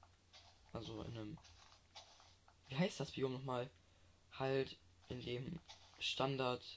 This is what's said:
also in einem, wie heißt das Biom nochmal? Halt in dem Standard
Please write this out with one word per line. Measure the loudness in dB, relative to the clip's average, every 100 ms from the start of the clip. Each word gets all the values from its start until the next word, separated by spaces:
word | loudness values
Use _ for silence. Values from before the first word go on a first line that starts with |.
| -20 -20 -20 -20 -20 -20 -10
also | -8 -6 -6
in | -6 -6
einem, | -6 -8 -14 -20 -20 -20 -20 -18 -18 -20 -20 -20 -20 -20 -6
wie | 2
heißt | 2 2
das | -4
Biom | 0 0
nochmal? | 0 -2 -2 -2 -8 -20 -20 -20 -20 -16
Halt | 0 4 4 2 -4 -16 -20 -8
in | -6
dem | -2 -2 -2 -6 -10 -18 -18 -4
Standard | -2 4 4 4 4 2 -4